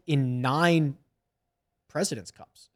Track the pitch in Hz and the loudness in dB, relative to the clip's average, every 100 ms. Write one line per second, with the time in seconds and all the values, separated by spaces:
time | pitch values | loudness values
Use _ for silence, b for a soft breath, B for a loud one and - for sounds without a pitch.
0 | - 143 127 123 127 147 170 165 147 139 | -2 0 0 -2 -2 2 4 4 0 -4
1 | _ _ _ _ _ _ _ _ _ 151 | _ _ _ _ _ _ _ _ _ -6
2 | 196 110 87 - - _ _ | -4 -6 -14 -20 -20 _ _